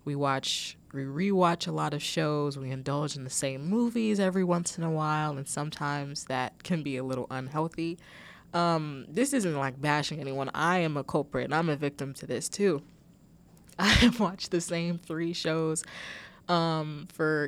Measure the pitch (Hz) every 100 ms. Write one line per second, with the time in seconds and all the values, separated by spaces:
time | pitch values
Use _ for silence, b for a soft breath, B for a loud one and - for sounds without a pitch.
0 | 147 143 139 135 - - - - - 135
1 | 135 143 196 190 170 170 175 156 156 147
2 | - 165 156 147 147 139 131 131 135 143
3 | 147 143 131 - 139 135 160 220 240 233
4 | 220 202 190 190 180 175 170 - 165 156
5 | 151 156 151 139 143 156 151 - 147 143
6 | 143 143 - 131 123 - - 165 139 131
7 | 131 127 120 131 131 151 165 165 165 170
8 | B B B B B 170 170 160 151 139
9 | - 170 277 269 180 143 135 131 147 147
10 | 139 156 135 135 135 - 165 180 160 143
11 | - 156 135 127 127 156 170 147 143 143
12 | 139 135 143 123 - - 202 143 - -
13 | - - - - - - - - 202 -
14 | 247 233 185 196 - 175 - 170 170 170
15 | - 160 170 175 165 160 160 156 - B
16 | B B B B - 175 165 160 151 147
17 | - - 156 151